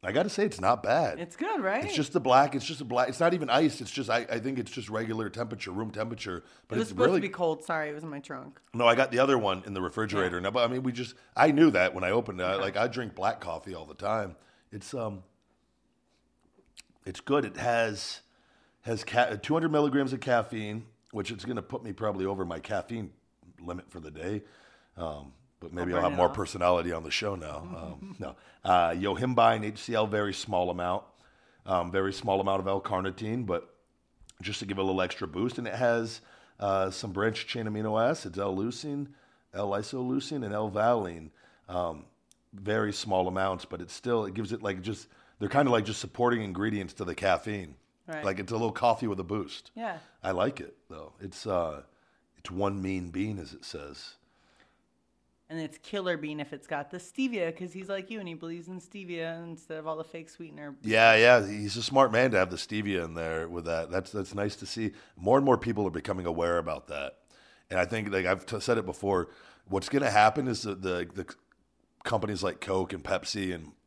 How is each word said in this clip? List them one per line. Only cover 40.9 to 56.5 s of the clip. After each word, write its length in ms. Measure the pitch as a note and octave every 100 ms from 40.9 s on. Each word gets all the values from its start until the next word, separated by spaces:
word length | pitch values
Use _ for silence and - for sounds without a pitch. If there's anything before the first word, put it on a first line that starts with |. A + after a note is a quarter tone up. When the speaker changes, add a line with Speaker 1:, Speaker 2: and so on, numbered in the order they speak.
| A#2+ F#2+ E2+ D#2+ _ _ _ -
Speaker 1:
Um, 340 | F2+ F2 D#2 C#2+ _ _ _ _
very 380 | G2+ G2 A2 G#2+
small 380 | G#2 G#2+ F#2 F#2
amounts, 340 | F#2+ F#2+ F#2
but 160 | - F2
it's 140 | F2
still, 320 | - B2 A#2 G#2
it 80 |
gives 180 | F#2+ G#2
it, 100 | A2
like, 200 | G#2 F#2+
just, 260 | F#2 G#2 - _ _ _
they're 80 | G2+
kinda, 240 | C#3 C#3+
like, 140 | A#2 G#2
just 160 | G#2
supporting 400 | G2+ - A#2+ A#2+
ingredients 520 | G#2 F#2 G#2+ G#2 F2+ -
to 100 | F2+
the 100 | D#2+
caffeine. 600 | G2 F2+ - G#2 E2+ C2+ _ _ -
Speaker 2:
Right. 180 | D#3+ G#2
Speaker 1:
Like, 140 | F#2+
it's 120 | F#2+
a 40 | A2+
little 180 | A2+
coffee 340 | G#2+ A#2+ A2 A#2
with 140 | F#2+
a 20 |
boost. 480 | F2 G#2 D2 - - -
Speaker 2:
Yeah. 240 | A3+ E3 - _
Speaker 1:
I 100 | -
like 280 | C3 G2 F#3
it, 160 | C#2 - _
though. 240 | D#2 D#2 _
It's, 260 | G2 - A2+
uh, 360 | F#2 E2 D2 - _ _ _ _ _
it's 140 | -
one 300 | F2+ G2+ G2+
mean 280 | F#2+ F#2+ F2
bean, 300 | F2 G#2+ G#2
as 140 | D2+
it 100 | D2+
says. 520 | - D2+ C#2+ C#2 - - _ _ _ _ _ _ _ _ _ _ _ _ _
Speaker 2:
And 100 | D#3+
it's 160 | D#3 -
killer 380 | - G3+ F#3 E3
bean 220 | D3+ D3+
if 120 | C#3+